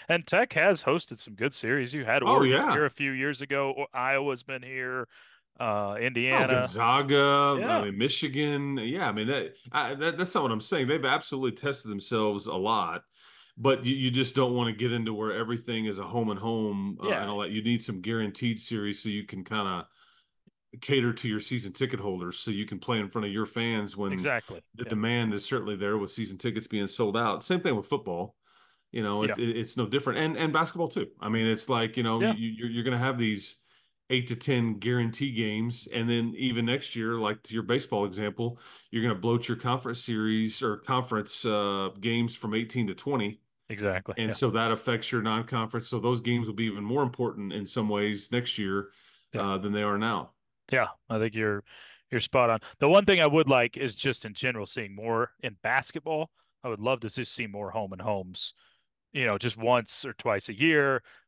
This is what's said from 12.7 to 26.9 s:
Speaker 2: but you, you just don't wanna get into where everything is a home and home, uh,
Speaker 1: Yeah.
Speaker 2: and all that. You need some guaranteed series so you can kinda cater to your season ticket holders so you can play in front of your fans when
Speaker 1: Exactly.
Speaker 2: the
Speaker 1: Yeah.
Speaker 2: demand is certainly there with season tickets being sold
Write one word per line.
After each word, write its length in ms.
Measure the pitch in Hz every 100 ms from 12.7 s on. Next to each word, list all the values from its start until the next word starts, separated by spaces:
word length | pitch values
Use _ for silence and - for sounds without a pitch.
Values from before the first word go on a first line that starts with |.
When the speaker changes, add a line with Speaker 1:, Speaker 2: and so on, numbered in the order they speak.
| 110 87 87 - _ - - - -
Speaker 2:
but 280 | 123 131
you, 120 | 120 135
you 140 | 127
just 260 | 123 123 135
don't 180 | 127
wanna 180 | 123 117
get 200 | 104 120
into 200 | 120 110
where 180 | 107 110
everything 540 | 101 113 117 117 113 110
is 120 | 98
a 60 |
home 260 | 95 120 110
and 80 | 98
home, 600 | 113 113 107 101 98 95
uh, 60 | 92
Speaker 1:
Yeah. 140 | 143
Speaker 2:
and 80 | 101
all 100 | 104
that. 100 | 95
You 120 | 107
need 200 | 107 117
some 180 | - 95
guaranteed 580 | 95 113 107 101 120 113
series 420 | - 113 104 101
so 60 | 113
you 160 | 104
can 200 | 98 95
kinda 440 | 90 110 98 90 - _ _ _ _ _ _ _ _ 123
cater 300 | - 139 120
to 120 | 110 120
your 140 | 107
season 320 | - 123 101
ticket 280 | 90 135 113
holders 380 | 101 92 87 87
so 120 | -
you 160 | 101 104
can 120 | 98
play 200 | - 117
in 80 | 98
front 160 | 117
of 80 | 104
your 140 | 101 104
fans 500 | 117 117 110 104 98
when 160 | 101
Speaker 1:
Exactly. 480 | 95 92 120 - 85 -
Speaker 2:
the 100 | 110
Speaker 1:
Yeah. 60 | 110
Speaker 2:
demand 420 | 110 113 120 113
is 100 | 101
certainly 320 | - 131 101
there 220 | 101 101 107
with 140 | 98
season 260 | - 101 95
tickets 300 | 123 107 110
being 200 | 107
sold 300 | 101